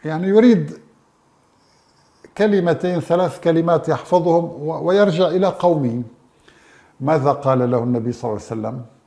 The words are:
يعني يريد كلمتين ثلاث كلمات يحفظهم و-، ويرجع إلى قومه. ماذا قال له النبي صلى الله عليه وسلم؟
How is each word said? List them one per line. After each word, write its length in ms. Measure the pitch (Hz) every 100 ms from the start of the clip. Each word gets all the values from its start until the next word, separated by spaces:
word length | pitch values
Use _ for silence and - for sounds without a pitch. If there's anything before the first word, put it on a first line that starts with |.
| 156
يعني 220 | 156 185
يريد 520 | 208 240 208 147 - - _ _ _ _ _ _ _ _ _ _ _ _ _ - -
كلمتين 640 | 208 202 175 160 180 180
ثلاث 400 | - 170 180 -
كلمات 500 | 170 165 170 165 165
يحفظهم 540 | 135 - 180 170 170
و-، 440 | 170 - 151 160 165
ويرجع 400 | 190 202 165 180
إلى 200 | 175 190
قومه. 560 | 175 180 160 127 117 117 - _ _ _ _ _ - _ _
ماذا 300 | 135 160 135
قال 400 | 143 135 131 123
له 120 | 123
النبي 280 | 120 123 113
صلى 200 | 120 123
الله 100 | 104 -
عليه 100 | 110
وسلم؟ 240 | 107 127 120 _